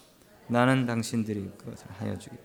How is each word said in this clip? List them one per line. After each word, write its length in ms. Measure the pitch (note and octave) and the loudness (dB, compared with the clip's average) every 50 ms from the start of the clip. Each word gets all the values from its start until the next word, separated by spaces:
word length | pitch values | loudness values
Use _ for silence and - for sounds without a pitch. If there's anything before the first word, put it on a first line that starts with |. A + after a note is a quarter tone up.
| - - _ _ - - - - - - | -20 -20 _ _ -20 -20 -20 -20 -6 0
나는 380 | A#2 A#2+ B2 C3 C3 C3+ B2+ | 2 4 6 6 6 4 4
당신들이 640 | A#2 A#2 A2+ A2 - B2 A#2 G#2+ A2 G#2 G#2 F#2+ F#2 - - | 2 0 0 -2 0 0 0 0 0 -2 -4 -4 -6 -10 -12
그것을 280 | - A#2 A2+ - - - F#2+ G2 | -12 -14 -14 -12 -14 -16 -10 -6
하여 200 | G#2+ G#2 G2 G2 | -6 -4 -4 -6
주길 180 | - - - - - | -8 -14 -16 -16 -18